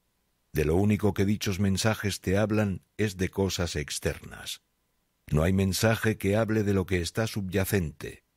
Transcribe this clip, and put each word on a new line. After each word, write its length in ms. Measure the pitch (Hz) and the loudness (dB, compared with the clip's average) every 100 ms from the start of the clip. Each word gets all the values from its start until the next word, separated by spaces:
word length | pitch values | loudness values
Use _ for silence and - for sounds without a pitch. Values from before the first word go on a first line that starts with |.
| _ _ _ _ _ | _ _ _ _ _
De 120 | 76 | 0
lo 120 | 73 87 | 2 4
único 380 | 104 104 104 | 4 2 2
que 100 | 95 | 2
dichos 360 | 98 104 107 92 | 0 0 -2 0
mensajes 600 | 98 95 110 107 101 - | 0 2 0 0 -2 -4
te 160 | 92 95 | 0 2
hablan 460 | 107 107 104 87 _ - | 2 2 0 -2 _ -4
es 200 | 107 92 | -2 -2
de 120 | 90 | -2
cosas 480 | - 95 - 87 80 | 0 0 0 -2 -4
externas. 840 | 71 - 82 69 - - - - _ _ _ _ _ _ - | -6 -4 -4 -6 -12 -16 -14 -14 _ _ _ _ _ _ -2
No 140 | 76 | 2
hay 80 | 85 | 2
mensaje 640 | 95 98 87 110 110 110 104 | 2 2 2 2 2 0 0
que 180 | 98 104 | 0 0
hable 260 | 107 110 | 0 0
de 120 | 101 | 0
lo 100 | 95 | 0
que 160 | 87 90 | 0 -2
está 260 | 82 - 110 | -2 -4 -4
subyacente, 1000 | 110 95 95 95 101 78 - 57 - _ | -4 -2 -2 2 0 0 -6 -12 -14 _